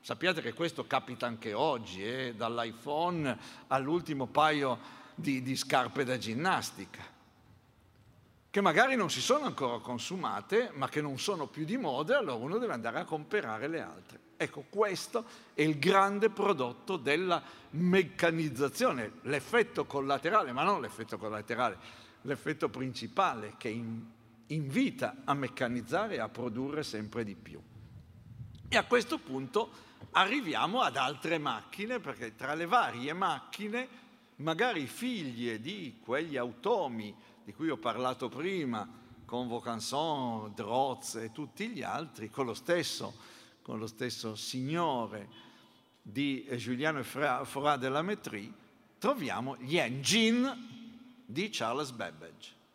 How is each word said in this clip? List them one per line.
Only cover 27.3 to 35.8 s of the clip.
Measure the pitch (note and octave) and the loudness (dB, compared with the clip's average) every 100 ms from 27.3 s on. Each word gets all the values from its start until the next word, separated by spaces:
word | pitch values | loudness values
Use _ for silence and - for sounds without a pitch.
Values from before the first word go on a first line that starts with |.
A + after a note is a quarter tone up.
più. | F#2 - D2+ - - - - - - - - - - - | -6 -14 -16 -16 -20 -18 -18 -18 -20 -18 -16 -14 -14 2
E | A#3 | 2
a | |
questo | - A#3+ G3+ D#4 | 6 2 2 -4
punto | - C3 C3+ G#3 A3 - - - - | -4 -6 0 0 0 -8 -20 -20 2
arriviamo | E3 F#3+ C#4 G3 A2+ C#3+ A#3+ | 4 6 4 0 2 2 4
ad | G3 B2+ | 2 2
altre | C3+ D3 D#3+ E3 | 0 0 -2 0
macchine, | D3 A2+ - - G#3+ B3 | 0 -4 -8 -8 -4 -4
perché | D#3 G#2 A2+ A2 | -4 -8 -8 -6
tra | C3+ | -6
le | D#3 E3+ | -4 2
varie | A#3+ D#3+ A#2 C3+ | 4 4 -2 -4
macchine, | E3+ F#3+ C#3+ - - G#3 A#3 B3+ - - - _ - | -2 0 -2 -6 -8 -4 -4 -6 -12 -20 -20 _ -6
magari | D3+ E3 B3 F#3+ B2+ | -2 2 2 2 -2
figlie | - B3 A#3 C#3+ A#2 A#2+ A2 | -4 -2 -2 -4 -4 -2 -2
di | B2 G#3 | -6 -8